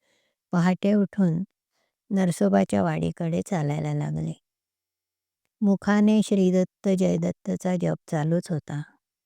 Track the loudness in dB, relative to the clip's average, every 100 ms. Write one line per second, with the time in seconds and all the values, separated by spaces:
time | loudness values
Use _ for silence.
0 | _ _ _ _ -4 0 2 2 2 2
1 | 0 0 0 0 -4 _ _ _ _ _
2 | -4 0 0 2 2 2 2 0 0 0
3 | -4 -4 -4 -4 -2 -2 -2 -2 -2 -4
4 | -4 -4 -6 -8 _ _ _ _ _ _
5 | _ _ _ _ _ -2 0 0 2 2
6 | 4 4 2 2 2 2 0 _ -2 0
7 | 2 0 -2 -6 -6 -4 -2 -2 -2 -4
8 | -4 -2 0 -2 -2 -6 -6 -10 -10 _
9 | _ _